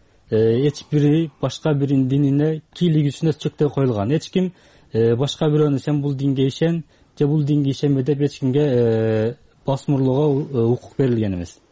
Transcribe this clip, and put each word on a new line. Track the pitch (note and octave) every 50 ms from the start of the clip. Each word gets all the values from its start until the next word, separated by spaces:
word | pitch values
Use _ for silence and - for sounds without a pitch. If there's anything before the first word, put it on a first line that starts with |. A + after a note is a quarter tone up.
| _ _ _ _ _ -
Э, | A2+ A2 A2+ A2+ A#2 B2 C#3
эч | D3 C#3+ - - -
бири | D3 D3 C#3+ D3 D3 D#3+ E3 D3+ _ -
башка | - C3 - - - D#3+ D3+
биринин | C#3 C#3+ C3+ C#3+ C3+ C3
динине | B2+ C3+ C#3+ D3 C3+ C#3 C#3+ D3 D#3 D#3 D#3 - _ -
кийлигишине | - F3 F3 D#3 D#3 D3 C#3+ C3 - D#3+ D#3+ D3
чектөө | - - D#3+ - - D3+ C#3+
коюлган. | - C#3 C3+ B2+ A2+ G#2 G2 A2+
Эч | D3 E3 - -
ким, | - F#3+ F#3 F3+ - _ _ - _ - - _ -
э, | A2+ A#2 A#2 A#2
башка | A2+ C#3+ C3+ - - E3
бирөөнү | D#3 D3 D3+ D3+ D3 C#3+ C3
«Сен | - D3+ D3 D3
бул | C#3 C#3+ C#3
динге | C3 C#3 C#3 C3+ C3 C3+
ишен | C3+ - - D#3+ E3 E3+ E3 D3 _ _ _ _ _ _
же | - D3
бул | C#3+ D3+ D#3 D3
динге | C#3 D3 D3 C#3+ C3+
ишенбе» | C3 - - C#3+ C#3 C3+ B2+
деп | D3 D3 C#3
эч | D3 C#3 - -
кимге, | C#3 C3 B2+ D3
э, | D3+ D3 B2+ A#2+ A#2+ A2+ A2+ A2 A2 A2 A2 A2 A2 A#2 B2 - _ _ _ _ -
басмырлоого, | - C3+ C3+ - - C#3+ C3 C3 C3 B2+ C3+ D3+ D3+ C#3 C3+
э, | D#3 - C#3 A#2+ A2+
укук | A#2 B2 - - - -
берилген | - C3+ B2+ A#2+ A2+ G#2+ G2+ F#2+
эмес. | F2+ E2+ - - _ _ _